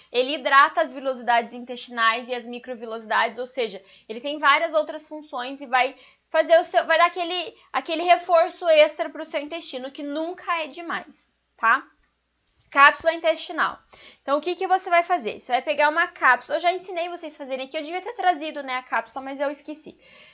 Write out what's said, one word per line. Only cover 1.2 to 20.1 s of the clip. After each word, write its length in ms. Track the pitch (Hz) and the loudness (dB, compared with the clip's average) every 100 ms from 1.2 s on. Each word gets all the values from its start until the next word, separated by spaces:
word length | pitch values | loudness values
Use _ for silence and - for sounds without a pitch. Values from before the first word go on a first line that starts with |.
| 233 233 220 | 2 2 0
intestinais 760 | 247 240 247 - 240 226 233 240 | -12 -12 -12 -10 2 2 2 -4
e 80 | |
as 120 | 247 226 | -8 -8
microvilosidades, 920 | 240 247 233 226 226 220 208 226 220 | -14 -12 -12 -10 -10 -2 0 0 -2
ou 80 | 247 | -10
seja, 340 | 269 220 190 _ - - | -4 -6 -6 _ -20 -14
ele 120 | 226 | -10
tem 180 | 285 302 | -8 0
várias 340 | 285 294 330 | 4 4 2
outras 320 | 311 302 302 302 | -2 -2 -8 -12
funções 540 | 311 302 262 247 277 | -18 -12 -10 -8 -10
e 60 | 269 | -2
vai 280 | 254 262 269 - _ _ | 0 0 -4 -20 _ _
fazer 280 | 311 311 330 | 0 4 4
o 60 | |
seu, 220 | 339 359 262 | 4 -2 2
vai 120 | 320 | 4
dar 80 | 339 | 4
aquele, 480 | 370 339 359 320 - _ | 2 -4 -4 -6 -12 _
aquele 300 | 269 277 320 | -6 -4 -2
reforço 640 | 349 349 349 330 359 - 349 | 4 2 4 4 2 -2 4
extra 420 | 311 311 311 311 | 6 6 2 -6
pro 140 | 311 | -6
seu 160 | 311 311 | -8 -8
intestino, 500 | 294 330 311 262 262 | -8 -10 -10 -12 -12
que 120 | 285 | -10
nunca 600 | 285 294 330 370 - 339 | -8 -6 -6 -8 -6 -4
é 40 | 302 | -6
demais, 680 | 311 339 202 - - _ _ _ - | -10 -8 -8 -10 -20 _ _ _ 0
tá? 260 | 226 269 - _ _ _ _ _ _ _ _ | 2 2 0 _ _ _ _ _ _ _ _
Cápsula 440 | 285 285 294 330 | 6 6 6 -2
intestinal. 640 | 330 330 330 - 320 185 - _ - - _ | 0 0 0 -4 -2 -2 -4 _ -20 -20 _
Então, 160 | - 294 | -2 -2
o 40 | |
que 120 | 320 | 0
que 120 | 359 370 | -4 0
você 240 | 370 381 | 0 2
vai 120 | 339 | 2
fazer? 380 | 339 349 214 214 | 2 -2 -2 -8
Você 120 | - | -2
vai 100 | 247 | -2
pegar 260 | 285 294 294 | 0 2 2
uma 180 | 320 349 | 2 -2
cápsula, 500 | - 294 254 - 330 | 2 4 4 2 0
eu 40 | |
já 100 | 349 | 0
ensinei 380 | 370 370 349 349 | -2 -6 -6 -6
vocês 260 | 349 311 | -8 -12
a 40 | - | -14
fazerem 260 | 262 262 | -8 -8
aqui, 140 | 262 311 | -6 -8
eu 40 | |
devia 200 | 294 359 | -6 -8
ter 100 | 381 | -8
trazido, 500 | 480 359 302 311 294 | -2 0 0 -4 -10
né, 140 | 269 254 | -8 -8
a 60 | |
cápsula, 420 | 254 240 - 277 | -4 -4 -4 -12
mas 160 | 269 277 | -10 -6
eu 100 | 285 | -6
esqueci. 480 | 294 - 302 - - _ | -6 -14 -16 -16 -20 _